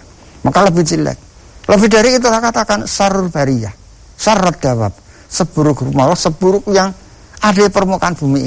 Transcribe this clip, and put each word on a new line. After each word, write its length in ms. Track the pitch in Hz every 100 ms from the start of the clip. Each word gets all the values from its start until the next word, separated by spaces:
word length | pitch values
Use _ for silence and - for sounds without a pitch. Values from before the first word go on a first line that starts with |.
| - - - -
Maka 240 | - 139 196
lebih 160 | 170
jelek. 320 | 160 160 147 - - - - - -
Lebih 200 | 202 220
dari 220 | 214 233 254
itulah 240 | 240 226
katakan 440 | 233 233 214 208
syarrul 440 | 190 - 196 196 185
bariyah, 440 | 160 139 127 107 - - - - -
syarrul 400 | - 214 185 -
dawab, 360 | 139 120 107 - - - -
seburuk 560 | - 180 - 151 131 131
makhluk, 280 | 139 139 170
seburuk 440 | 180 156 185 196 196
yang 160 | 196 190 190 - - - -
ada 160 | 214 190
di 80 | 208
permukaan 480 | 202 190 185 175 165
bumi 240 | 143 139